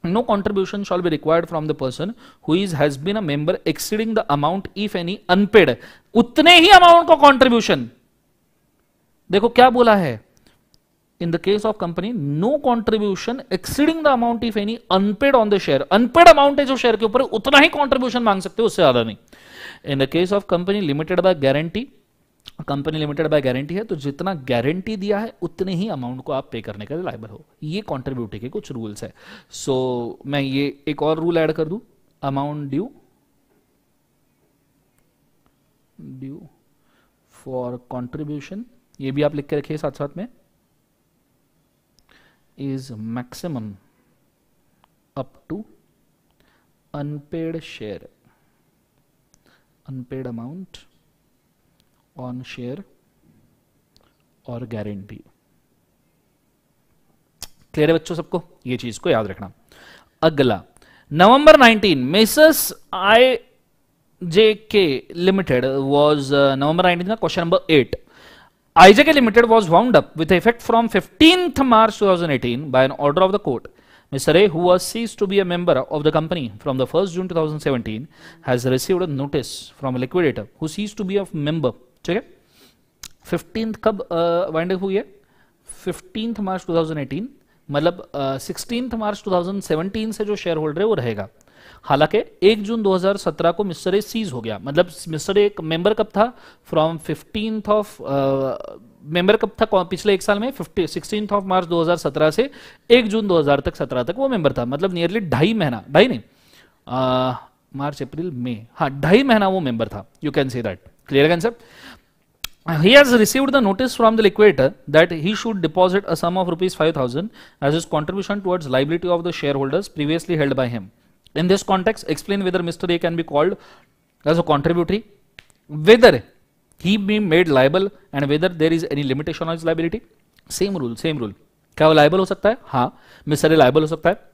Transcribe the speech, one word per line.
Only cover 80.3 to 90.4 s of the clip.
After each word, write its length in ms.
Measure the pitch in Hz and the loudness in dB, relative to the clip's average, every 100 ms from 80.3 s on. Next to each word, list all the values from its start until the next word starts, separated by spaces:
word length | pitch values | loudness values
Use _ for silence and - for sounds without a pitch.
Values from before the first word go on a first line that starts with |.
| 117 | -2
who 280 | 104 _ | -10 _
ceased 380 | 156 156 208 - | -10 -8 -10 -8
to 100 | 190 | -4
be 140 | 196 190 | -4 -4
a 100 | 165 | -6
member। 380 | 147 165 131 - _ _ - | -4 -2 -4 -6 _ _ -6
ठीक 100 | 185 | -6
है, 180 | - _ _ _ _ _ _ _ - - - | -6 _ _ _ _ _ _ _ -20 -20 -8
फिफ्टींथ 480 | 170 - 220 220 220 | -8 -6 -8 -6 -2
कब, 180 | 220 208 | -2 -2
अ, 480 | - 170 170 170 180 | -6 -2 0 0 -2
वाइंड 240 | 160 175 | -4 -2
अप 80 | 185 | -4
हुई 140 | 196 190 | -2 -4
है? 200 | 269 _ _ _ _ _ _ - | -6 _ _ _ _ _ _ -12
फिफ्टींथ 500 | - - - 220 226 220 | -10 -10 -12 -10 -8 -6
मार्च 240 | 196 185 - | -6 -6 -2
टू 80 | 165 | -2
थाउजेंड 240 | 160 156 | 0 -4
एटीन, 300 | 139 175 247 _ _ _ _ | -6 -8 -10 _ _ _ _
मतलब, 380 | 143 165 180 - 143 | 0 0 -2 -10 -6
अ, 220 | 135 135 | -4 -6
सिक्सटींथ 560 | - 185 - 233 254 | -8 -12 -6 -6 -6
मार्च 280 | 226 208 202 - | -6 -6 -6 -2
टू 60 | |
थाउजेंड 300 | 180 175 196 | -2 -2 -8
सेवनटीन 500 | - 156 185 220 220 | -4 -4 -4 -6 -8
से 140 | 214 208 | -6 -6
जो 100 | |
शेयर 220 | 208 | -6